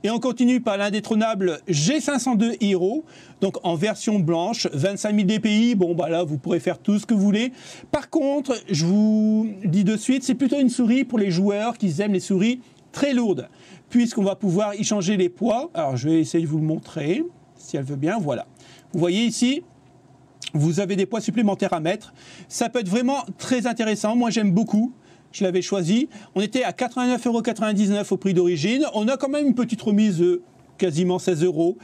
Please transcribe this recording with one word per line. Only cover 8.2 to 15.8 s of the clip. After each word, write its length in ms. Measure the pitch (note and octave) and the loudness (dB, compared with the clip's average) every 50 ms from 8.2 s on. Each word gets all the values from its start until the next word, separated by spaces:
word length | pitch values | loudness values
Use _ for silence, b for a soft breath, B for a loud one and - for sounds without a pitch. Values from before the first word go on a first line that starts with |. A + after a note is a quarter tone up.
| C4+ C#4 C#4 D4 C4+ C4+ B3 G#3+ - - | 0 0 0 -2 -2 -4 -6 -6 -4 -4
je 160 | G3+ D3 D#3+ | -2 0 2
vous 640 | E3+ F#3+ G#3 G#3+ G#3+ G#3+ G#3+ G#3+ G#3+ G#3+ G#3+ A3 A3 G#3 F#3+ G3+ | 2 4 4 4 4 4 2 2 2 2 2 0 -2 -6 -4 -2
dis 180 | F#3+ D3+ G3+ G3+ | 0 2 2 2
de 140 | F3 A3 | 2 0
suite, 260 | G#3+ - - B3+ C#4 C4+ | 0 0 0 0 0 0
c'est 120 | - B3 | -2 -2
plutôt 220 | - C#4+ B3 - | 0 0 0 2
une 120 | C#4+ C4+ B3 | 2 2 2
souris 340 | B3 - B3 A3 A#3+ C4 C4+ | 2 2 2 2 2 2 0
pour 160 | C4 - A3 | 0 0 0
les 120 | G3+ G3+ | 0 2
joueurs 460 | E3 E3+ F#3+ G3+ G3+ G3+ G#3+ A#3+ A#3 | 2 2 2 2 0 0 -2 -4 -4
qui 160 | - G#3+ F#3+ D#3 D3+ | -2 -2 -2 0 0
aiment 140 | G3+ G#3+ G3+ | 0 0 0
les 80 | F3 | -2
souris 400 | - - G3 F#3 G3 A#3 B3 B3 B B B B B _ - | 0 0 0 2 2 2 0 -2 B B B B B _ -4
très 180 | - C#4 C#4+ | -2 0 0
lourdes, 380 | C4+ B3 A#3+ G#3+ F3+ C3+ - - B B B B B B B _ | 2 0 2 0 0 -2 -4 -12 B B B B B B B _
puisqu'on 340 | - A#3+ A#3+ A3+ - A#3 G3 | 2 2 2 2 0 0 0
va 140 | G3 F#3+ | 0 0
pouvoir 360 | - - G3 E3 G3 G#3+ G#3 G#3 | 0 -2 0 2 2 0 0 -2
y 120 | G3+ A3 | -2 -2
changer 320 | - G#3+ G#3 F3 F3 G#3+ | -2 0 0 0 0 2
les 100 | F#3 F#3 | 2 2
poids. 420 | F3 F3 - G#3 A#3+ G#3+ A#3 D4 F4 - | 0 0 -2 -2 0 0 0 -2 -4 -6
Alors 240 | E3+ | -4